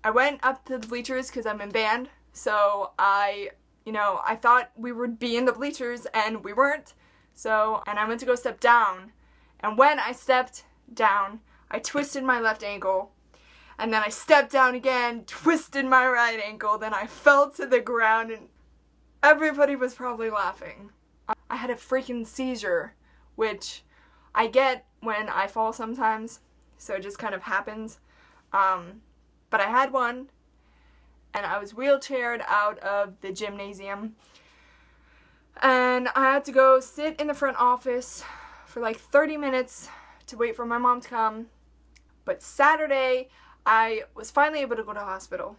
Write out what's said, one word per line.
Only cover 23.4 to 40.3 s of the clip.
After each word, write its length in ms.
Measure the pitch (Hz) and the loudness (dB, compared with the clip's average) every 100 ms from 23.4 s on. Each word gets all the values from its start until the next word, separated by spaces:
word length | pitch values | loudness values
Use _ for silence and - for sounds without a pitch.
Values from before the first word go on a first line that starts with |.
| 220 202 - - _ _ _ _ _ | -4 -4 -12 -16 _ _ _ _ _
I 120 | - 233 | 0 2
get 400 | 247 269 247 _ _ | 4 2 0 _ _
when 280 | 220 214 208 | -4 -4 -2
I 180 | - 196 | -2 -4
fall 260 | 226 220 | -2 -2
sometimes, 680 | 220 226 233 220 220 226 - _ _ _ _ | -2 -8 -2 -2 -2 -6 -14 _ _ _ _
so 180 | - | -8
it 80 | 196 | -8
just 160 | 190 202 | -8 -8
kind 160 | 226 | -8
of 80 | 190 | -8
happens. 580 | 202 190 196 220 220 - _ _ _ _ _ | -4 -4 -4 -12 -12 -16 _ _ _ _ _
Um, 500 | 196 190 185 175 214 _ _ _ _ _ | 2 2 0 -6 -20 _ _ _ _ _
but 120 | 208 | 0
I 100 | 202 | 2
had 220 | 240 269 | 2 2
one, 380 | 262 240 247 269 _ _ _ _ _ _ _ _ _ _ | 0 -2 -4 -14 _ _ _ _ _ _ _ _ _ _
and 140 | - 196 | -8 -4
I 120 | 196 | -4
was 140 | 202 | -6
wheelchaired 720 | 214 269 277 277 262 240 233 - | -4 2 2 2 -4 -2 -4 0
out 320 | 208 208 208 | 2 2 -2
of 400 | 196 202 202 190 | -4 -2 -2 -6
the 120 | 196 | -10
gymnasium, 840 | 190 208 202 202 190 196 202 220 220 _ _ _ _ _ _ _ _ _ _ _ _ _ - | -8 -8 -8 -12 -12 -10 -8 -10 -14 _ _ _ _ _ _ _ _ _ _ _ _ _ 0
and 460 | 262 254 254 254 247 | 2 4 2 0 -2
I 180 | 262 269 | 2 2
had 120 | 277 277 | 2 2
to 60 | |
go 280 | 262 262 262 | 4 6 6
sit 400 | 254 - 302 311 | 2 -6 -6 -4
in 60 | 302 | -6
the 80 | |
front 240 | 285 285 254 | -2 -4 2
office 680 | 247 247 262 247 254 - - - - - - | 2 2 -2 -6 -6 -10 -12 -18 -20 -20 -16
for, 140 | - | -6
like, 180 | 233 220 | -6 -6
thirty 380 | - 277 311 302 | 2 2 2 -2
minutes 520 | 285 262 254 - - - - - | -2 -2 -2 -6 -10 -14 -20 -20
to 100 | - | -20